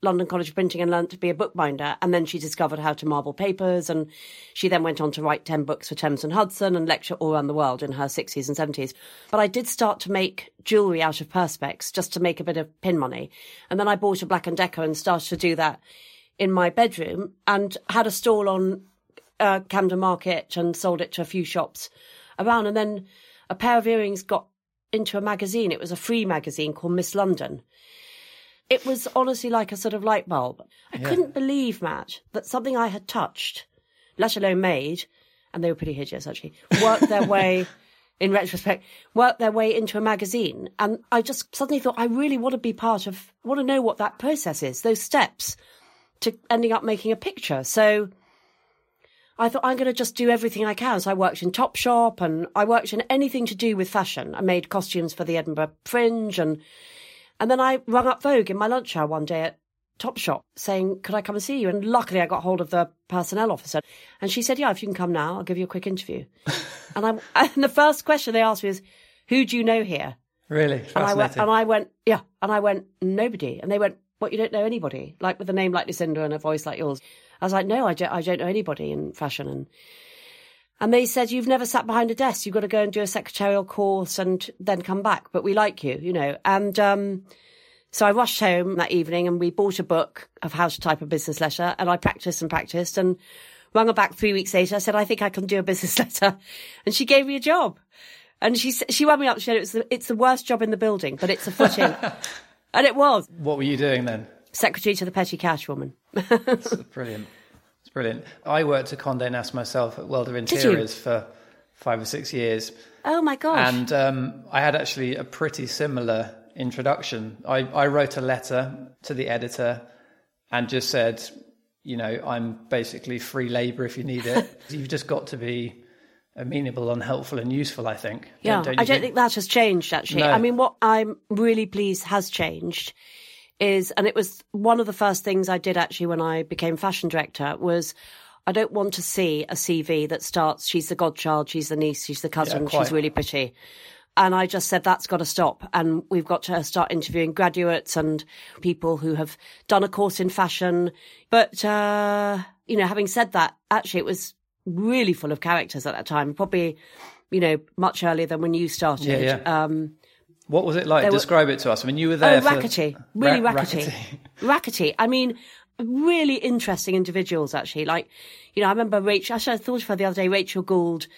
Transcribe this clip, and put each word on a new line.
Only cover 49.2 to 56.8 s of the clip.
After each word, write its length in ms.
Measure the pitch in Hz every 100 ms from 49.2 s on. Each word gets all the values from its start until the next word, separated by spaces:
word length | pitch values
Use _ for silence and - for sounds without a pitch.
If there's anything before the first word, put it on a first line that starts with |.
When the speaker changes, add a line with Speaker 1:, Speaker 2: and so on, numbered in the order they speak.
| _ -
Speaker 1:
I 120 | 233
thought, 140 | 247
I'm 120 | 254 262
gonna 160 | 254
just 220 | 247 240
do 160 | - 240
everything 340 | 233 226 208
I 100 | 214
can. 260 | 208 254 202
So 100 | 196
I 40 |
worked 280 | 190 185 180
in 80 | 180
Topshop 680 | 185 269 - 247 240 233 233
and 260 | 175 160 175
I 100 | 196
worked 280 | 208 233 196
in 80 | 214 -
anything 360 | 269 277 262 233
to 80 |
do 220 | 196 226 202
with 140 | 185
fashion. 440 | 208 180 - 135
I 60 | -
made 260 | 185 180 170
costumes 440 | 196 190 180 165
for 120 | -
the 120 | 165 165
Edinburgh 360 | 156 156 156 -
Fringe. 540 | - 240 233 226 214 185
And, 220 | 156 156 - -